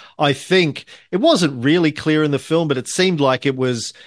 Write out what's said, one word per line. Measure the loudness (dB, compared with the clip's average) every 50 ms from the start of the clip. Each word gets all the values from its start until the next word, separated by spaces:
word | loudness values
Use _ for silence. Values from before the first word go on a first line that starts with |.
| -20 -16 _ -2
I | 0 0 0
think | -2 -2 0 0 2 2 0 -2 -6 -12 -20 -20 -20 _ _ -2
it | 0
wasn't | 2 2 4 4 2 0 0 0 0
really | 0 2 2 2 0 0
clear | -2 -2 0 0 0 0
in | 0 -2
the | -2
film, | -2 -2 -2 0 0
but | 0 -2
it | -4 -4 -4
seemed | -2 0 0 0 2 2
like | 2 2 2 0 0
it | -2 -2
was, | -2 -2 -2 -2 -4 -6 -10 -12 -16 -20